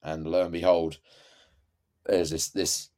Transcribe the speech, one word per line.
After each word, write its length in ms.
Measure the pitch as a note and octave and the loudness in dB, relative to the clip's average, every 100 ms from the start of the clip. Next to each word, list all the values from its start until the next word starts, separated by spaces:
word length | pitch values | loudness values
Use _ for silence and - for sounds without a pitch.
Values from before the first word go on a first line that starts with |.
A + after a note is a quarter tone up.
And 240 | D2 D#2+ D#2+ | -8 -8 -2
lo 160 | F2 | 0
and 100 | F2+ | 0
behold, 460 | E2+ F2+ F2 E2 D#2 _ - - _ _ _ _ _ _ _ | 0 4 4 2 -6 _ -20 -20 _ _ _ _ _ _ _
there's 260 | - F#2+ E2 | 0 0 0
this, 200 | D#2 - | -2 -6
this, 400 | - F#2+ - - | -4 -4 -4 -8